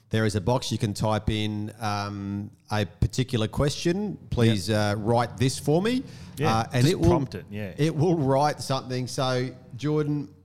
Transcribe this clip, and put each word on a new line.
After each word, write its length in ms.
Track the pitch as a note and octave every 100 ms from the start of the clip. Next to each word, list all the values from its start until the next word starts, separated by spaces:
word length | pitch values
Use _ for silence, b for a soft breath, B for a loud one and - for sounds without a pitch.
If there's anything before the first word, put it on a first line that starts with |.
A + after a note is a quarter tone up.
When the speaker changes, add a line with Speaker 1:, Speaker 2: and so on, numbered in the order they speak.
| _
Speaker 1:
There 160 | A2 A2
is 100 | G#2
a 60 |
box 300 | F#2+ B2+ -
you 60 | A2
can 160 | A2
type 360 | G2 A2 G#2+ G#2+
in, 440 | A2 G#2+ G#2 G#2+ G#2+
um, 720 | A2 G#2 G2+ G2+ G2 G2+ G#2+ - -
a 140 | G#2+ G2+
particular 640 | - A#2 - B2+ A#2+ G#2+
question. 680 | - C#3+ - E3+ F3+ G#3 - -
"Please, 400 | - A#2 G#2+ F2+
Speaker 2:
Yep. 280 | G#2+ G#2 G#2
Speaker 1:
uh, 20 |
write 380 | G#2+ A#2+ A#2+ G#2+
this 200 | C3 -
for 240 | - D#3+
me." 220 | G#3 B3+ B B B -
Speaker 2:
Yeah, 200 | A2+ A2+
Speaker 1:
Uh, 60 | A2+
and 100 | B2+
Speaker 2:
just 80 | C3+
Speaker 1:
it 80 | F#3+
will, 100 | E3+
Speaker 2:
prompt 260 | E3+ C3+ F#2+
it, 100 | D#2
yeah. 240 | G#2 G2+ -
Speaker 1:
it 180 | D#3 D3+
will 200 | F3 E3
write 440 | C3+ C3+ D3 C#3
something. 460 | - C3 B2+ B2+ A#2+
So, 420 | - C3 B2+ C3 - - B2
Jordan, 520 | C#3+ D3+ D3 D3 - -